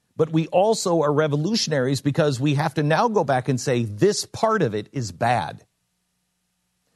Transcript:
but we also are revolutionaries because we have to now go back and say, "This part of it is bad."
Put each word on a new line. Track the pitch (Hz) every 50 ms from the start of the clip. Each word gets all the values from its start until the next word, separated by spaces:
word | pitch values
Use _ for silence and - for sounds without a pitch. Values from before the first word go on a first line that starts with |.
| _ _ _ -
but | 160 160 160
we | 160 160 -
also | - 175 190 220 226 - - 185 170 165
are | 147 147 147
revolutionaries | 143 156 156 143 147 151 185 226 208 - - 151 139 123 131 143 127
because | - 147 135 - 160 147 135 117
we | 135 151 143
have | 139 151 165 -
to | 165 147
now | 147 165 180 220 240
go | 214 202 170
back | 135 139 127 127 -
and | 135 120
say, | - 151 127 120 117
"This | 107 104 104 160 202 202 - -
part | - - - - 220 220 214
of | 165 117 101
it | 107 101 -
is | - 143 120 98 87
bad." | 82 117 117 123 113 80 71 - - - _ _ _ _ _ _ _ _ _ _ _ _ _ _ _ _ _ _ _ _ _ _ _ _ _ _